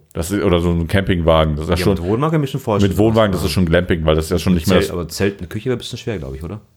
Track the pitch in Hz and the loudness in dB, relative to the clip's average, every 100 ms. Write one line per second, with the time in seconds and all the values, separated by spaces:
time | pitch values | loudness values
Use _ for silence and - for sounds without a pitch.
0 | _ - 82 101 90 87 87 82 80 98 | _ -8 -4 0 2 2 2 0 0 0
1 | 95 90 82 80 78 76 80 87 107 92 | 0 0 4 4 4 0 -2 0 0 0
2 | 87 113 156 160 139 139 - 101 101 87 | 0 -2 0 0 -2 -4 -2 2 2 4
3 | 110 110 107 92 76 85 85 85 90 87 | 4 4 2 2 -2 0 2 2 2 0
4 | 78 78 80 87 95 90 80 90 - 87 | 2 2 0 0 2 0 2 2 2 -4
5 | 82 - 101 101 87 110 127 120 - 117 | -6 -2 -2 -2 -10 -8 -4 -6 -6 -12
6 | - 98 67 69 82 104 - | -8 -8 -8 -10 -10 -12 -16